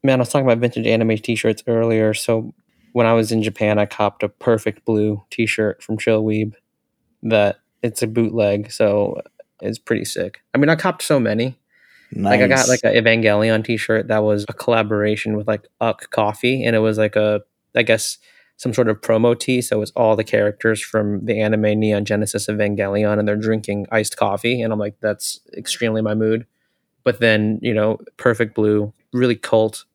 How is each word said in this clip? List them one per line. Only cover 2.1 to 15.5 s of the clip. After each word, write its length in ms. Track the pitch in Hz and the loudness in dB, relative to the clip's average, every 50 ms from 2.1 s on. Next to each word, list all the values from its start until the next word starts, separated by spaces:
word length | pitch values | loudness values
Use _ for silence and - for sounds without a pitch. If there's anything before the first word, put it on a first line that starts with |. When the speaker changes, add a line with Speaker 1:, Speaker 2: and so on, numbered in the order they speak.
| 110 | 0
Speaker 1:
So 380 | - - - 117 113 113 - - _ _ _ _ _ _ _ | -2 -2 -2 -2 -2 -2 -6 -14 _ _ _ _ _ _ _
when 140 | _ 120 117 | _ 2 2
I 60 | 113 | 4
was 180 | 117 113 110 107 | 4 2 2 2
in 120 | 117 113 107 | 0 0 0
Japan, 340 | 110 104 - 110 107 107 104 | -2 -2 -2 0 0 2 2
I 80 | 104 | 0
copped 380 | 101 - - 107 101 - _ - | -2 -2 -2 -2 -2 0 _ -6
a 40 | 101 | -6
Perfect 560 | _ _ - - 117 110 - 117 107 _ _ | _ _ 0 0 0 2 0 -6 -6 _ _
Blue 380 | - 113 107 104 107 107 101 _ _ | -2 0 2 2 0 -2 -4 _ _
t-shirt 500 | - - 117 107 - - 110 104 - _ | -4 -4 -2 -2 0 0 -2 -2 -2 _
from 140 | - - 113 | -8 -8 -8
Chill 280 | 110 - 117 113 107 107 | -4 0 0 0 2 0
Weeb 300 | 110 107 107 107 107 107 _ _ _ _ _ _ _ _ _ _ _ _ _ | 0 0 -2 -2 -4 -6 _ _ _ _ _ _ _ _ _ _ _ _ _
that 380 | - 113 113 107 104 101 - _ _ _ _ _ - | -4 0 2 2 2 2 -2 _ _ _ _ _ -6
it's 180 | 117 110 - | -6 -4 -4
a 60 | 123 110 | -6 -2
bootleg, 640 | 110 120 113 107 107 117 104 101 101 101 104 - | 0 0 0 0 0 0 0 2 0 -2 -4 -8
so 500 | - - 110 104 101 104 101 95 - - - - _ _ - _ _ _ | -4 0 0 2 2 2 0 -2 -4 -8 -12 -14 _ _ -20 _ _ _
it's 160 | - 101 113 - | -8 -8 -8 -8
pretty 260 | _ - 117 104 - | _ -4 -4 -4 -4
sick. 380 | - - - 90 92 - - _ _ | -6 -6 -6 -6 -6 -8 -16 _ _
I 60 | - 135 | -4 0
mean, 100 | 143 147 | 2 2
I 60 | 165 | 2
copped 280 | 160 165 190 175 - | 2 0 -4 -4 -4
so 180 | - - 208 135 | -2 0 0 0
many. 360 | 117 107 107 110 117 131 127 _ _ _ _ _ _ _ _ _ _ _ - | 2 0 0 -2 -2 -4 -6 _ _ _ _ _ _ _ _ _ _ _ -8
Like, 240 | - 98 98 123 123 | -4 0 2 4 4
I 80 | 127 123 | 4 4
got, 180 | 135 131 127 | 4 2 4
Speaker 2:
Nice. 20 | 123 | 2
Speaker 1:
like, 120 | 127 120 - | 2 2 2
a 160 | 113 104 117 | 2 2 4
Evangelion 640 | 110 113 113 113 113 110 104 104 107 113 110 110 110 | 4 4 2 4 4 2 2 4 2 2 2 0 0
t-shirt 440 | - 117 107 - - 110 110 - - | -2 -4 -4 0 0 0 0 0 0
that 160 | 110 107 107 | 0 0 2
was 200 | 107 104 104 104 - | 2 0 0 -2 -6
a 40 | |
collaboration 840 | - - - - 117 113 110 104 110 104 104 104 107 107 - 110 107 | -10 -6 -2 0 2 2 2 0 0 0 0 0 -2 -2 -2 -4 -4
with, 100 | 104 104 | -4 -2
like, 180 | 110 | -2